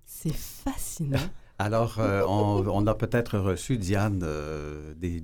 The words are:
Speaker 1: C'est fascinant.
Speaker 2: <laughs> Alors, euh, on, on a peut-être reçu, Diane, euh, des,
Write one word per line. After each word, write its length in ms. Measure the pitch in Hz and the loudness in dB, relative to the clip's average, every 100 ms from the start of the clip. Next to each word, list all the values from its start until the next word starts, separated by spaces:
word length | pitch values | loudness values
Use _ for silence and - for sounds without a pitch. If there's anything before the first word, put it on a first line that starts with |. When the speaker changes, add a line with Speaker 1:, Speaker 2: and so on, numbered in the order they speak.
| - | -20
Speaker 1:
C'est 280 | - 165 | -8 -4
fascinant. 840 | - - - 285 269 - - 143 135 180 - | -4 -6 -8 -6 -6 -6 -4 -2 0 -2 -8
Speaker 2:
<laughs> 200 | - - | -12 -4
Alors, 400 | 101 113 113 107 | 0 2 2 2
euh, 240 | 110 98 95 | 2 4 4
on, 380 | 104 104 101 98 | 4 4 4 2
on 200 | 95 107 | 2 2
a 80 | 107 | 2
peut-être 420 | 104 120 117 104 | 2 0 2 2
reçu, 400 | 95 90 - 123 | 2 0 0 0
Diane, 440 | 92 98 107 98 | 2 2 2 0
euh, 720 | 82 76 76 78 73 76 76 78 | -2 -2 -4 -6 -6 -10 -12 -6
des, 280 | 87 85 | -4 -4